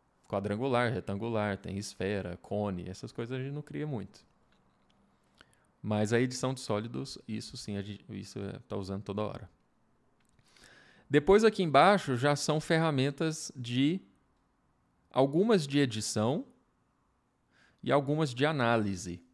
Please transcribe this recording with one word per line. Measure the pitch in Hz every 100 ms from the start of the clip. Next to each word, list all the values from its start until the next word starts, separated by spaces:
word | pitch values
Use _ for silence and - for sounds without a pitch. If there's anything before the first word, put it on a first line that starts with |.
| _ _ -
quadrangular, | 101 98 101 135 120 120
retangular, | 117 87 101 113 113 104 98
tem | - 95
esfera, | 104 - 95 104 92 85
cone, | - 104 104 90 90
essas | 92 117
coisas | - 117 131
a |
gente | 131
não | 143
cria | 147 147 151
muito. | 127 98 - _ _ _ _ _ _ _ _ _ _ _ _ - _ _ _
Mas | - 107 107
a | 120
edição | 127 127 131 131
de |
sólidos, | - 104 113 127 139 - -
isso | 110 110 120
sim, | - 101
a |
gente, | 101 101 -
isso | 101 98 -
é, | 98 98 -
tá | 104
usando | 95 98
toda | 110 101
hora. | 107 - 95 _ _ _ _ _ _ _ _ _ _ _ - - - _ -
Depois | 143 147 202
aqui | 220 214
embaixo | 175 135 165 202 - 123
já | 143 143
são | - 156
ferramentas | - 160 165 143 131 143 160 156 - -
de, | 120 120 143 190 - _ _ _ _ _ _ _ _ _ _
algumas | - 135 151 214 208 143
de | 139
edição | 139 110 107 110 110 160 277 - _ _ _ _ _ _ _ _ _ _ _ _
e | -
algumas | 139 135 151 156
de | 120
análise. | 143 156 117 117 104 92 90 87 -